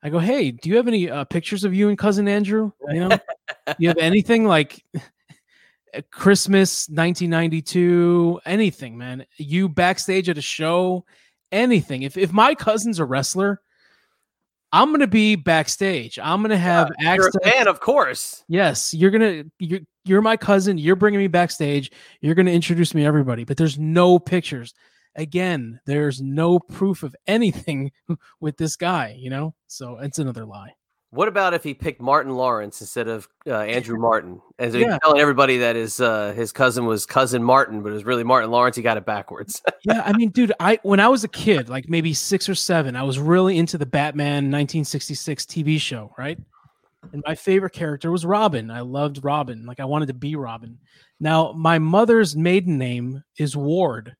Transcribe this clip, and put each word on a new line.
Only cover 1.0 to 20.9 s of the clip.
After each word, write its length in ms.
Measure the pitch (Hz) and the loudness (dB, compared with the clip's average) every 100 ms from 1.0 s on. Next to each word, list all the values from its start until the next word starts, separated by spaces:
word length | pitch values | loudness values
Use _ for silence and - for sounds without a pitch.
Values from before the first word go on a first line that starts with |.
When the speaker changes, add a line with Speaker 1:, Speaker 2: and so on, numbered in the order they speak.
| 175 | -2
Speaker 1:
uh, 160 | 143 139 | -4 -4
pictures 400 | 175 - 202 196 | -6 -4 -4 -2
of 80 | |
you 160 | 185 208 | 2 2
and 80 | 202 | 2
Cousin 300 | 208 202 202 | 0 0 2
Andrew? 420 | 202 202 214 214 - 143 | 0 0 -2 -2 -6 -6
You 200 | 151 180 | -2 2
know, 80 | 214 - - - | 2 0 -16 -14
Speaker 2:
<laughs> 300 | - - 151 | -12 -8 0
Speaker 1:
you 120 | 165 | 2
have 80 | 165 | 2
anything 480 | 160 196 - 233 220 | 4 2 4 2 4
like 380 | 165 147 - _ | 4 2 -6 _
<laughs> 1160 | - - _ _ - _ _ _ _ _ - - | -14 -14 _ _ -20 _ _ _ _ _ -16 -16
Christmas 800 | - 190 196 - 196 190 - - | 0 4 4 4 4 4 0 -6
nineteen 400 | 156 165 180 175 | -2 0 0 0
ninety-two, 1080 | 165 165 160 151 180 175 175 175 175 170 175 - | 0 0 -2 -4 0 4 4 4 4 2 0 -4
anything, 520 | 190 214 - 131 117 | 0 0 -2 -14 -12
man? 280 | 123 127 131 _ | -12 -12 -14 _
You 300 | 147 165 190 | -4 -2 -2
backstage 640 | 151 180 185 - 190 175 | 2 0 0 -2 -2 0
at 80 | 156 | -4
a 40 | |
show, 640 | 139 - 160 175 185 185 - _ _ _ _ | -6 -4 -2 0 0 -2 -8 _ _ _ _
anything. 520 | 190 247 226 - 131 | 0 2 2 0 -6
If, 140 | 135 180 | -6 -2
if 140 | 190 | -2
my 240 | 190 247 311 | 4 4 4
cousin's 440 | - 220 220 190 | 0 0 -2 -4
a 60 | 147 | -2
wrestler, 560 | 131 135 180 196 202 _ _ _ _ _ _ _ _ _ _ _ | -2 -4 -2 -2 -2 _ _ _ _ _ _ _ _ _ _ _
I'm 200 | 165 269 | 2 4
gonna 160 | 302 269 | 4 2
be 280 | 214 214 214 | 4 4 2
backstage. 840 | 151 160 151 - 196 170 110 - | 2 0 0 -2 -2 -2 -6 -10
I'm 200 | 120 180 | -4 -2
gonna 160 | 214 208 | 0 0
have 340 | 175 170 147 117 | 2 2 2 0
Speaker 2:
Yeah, 160 | 156 185 | 0 4
you're 100 | 185 | 4
a 20 | |
Speaker 1:
access." 260 | 185 180 | 2 2
Speaker 2:
fan, 140 | 254 220 | 4 4
of 120 | 175 | 2
course. 640 | - 285 156 127 - - _ | 2 2 2 -2 -10 -14 _
Speaker 1:
Yes, 460 | 170 185 123 - | 0 2 0 -4
you're 180 | 165 190 | 2 4
gonna, 340 | 214 220 165 151 _ | 4 2 0 -8 _
you're, 220 | 170 185 156 _ | -6 -6 -8 _
you're 180 | - 190 | 2 2
my 140 | 220 220 | 4 2
cousin. 420 | - 196 185 185 | 2 2 2 0
You're 200 | 151 | 2